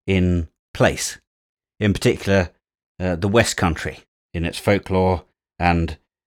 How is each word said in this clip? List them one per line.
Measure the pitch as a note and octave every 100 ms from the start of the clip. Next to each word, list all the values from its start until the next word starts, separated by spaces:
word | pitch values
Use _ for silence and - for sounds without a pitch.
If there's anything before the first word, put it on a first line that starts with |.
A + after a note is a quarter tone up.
| -
in | F#2+ F2+ F2 E2 _ _
place, | - A2+ C2 - - _ _ _ _ _ -
in | G#2+
particular, | F#2+ B2 - - G2 F2 - _ _ _ -
uh, | F2+ E2+
the | G2+
West | A2+ G#2+ -
Country, | F2+ D#2+ - - _ _ _
in | F2 E2+
its | -
folklore | - G2+ - F#2+ F#2 F2 - _ _ -
and | F2 E2+ E2+ - _ _